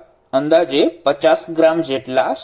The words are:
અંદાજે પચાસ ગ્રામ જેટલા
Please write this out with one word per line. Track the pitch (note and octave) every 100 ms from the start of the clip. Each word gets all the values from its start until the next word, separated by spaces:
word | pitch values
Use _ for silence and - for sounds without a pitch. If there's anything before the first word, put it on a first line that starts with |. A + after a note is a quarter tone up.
| - _ _ C3+
અંદાજે | D3 E3 F3 C#3+ A3 -
પચાસ | - C#3+ D#3+ D#3+ - D#3+
ગ્રામ | D#3+ E3 C3+
જેટલા | C3+ - C3 D3 C#4